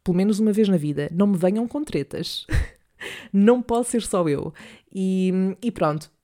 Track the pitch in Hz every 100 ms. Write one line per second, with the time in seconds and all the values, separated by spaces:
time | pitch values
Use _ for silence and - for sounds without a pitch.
0 | - 180 202 202 214 202 202 180 147 143
1 | 147 170 202 185 180 214 233 294 302 151
2 | 139 - - - - - - - _ -
3 | - - - 196 208 247 240 233 247 233
4 | - 190 165 139 - - - - _ 190
5 | 190 190 185 185 190 185 240 - 160 151
6 | - _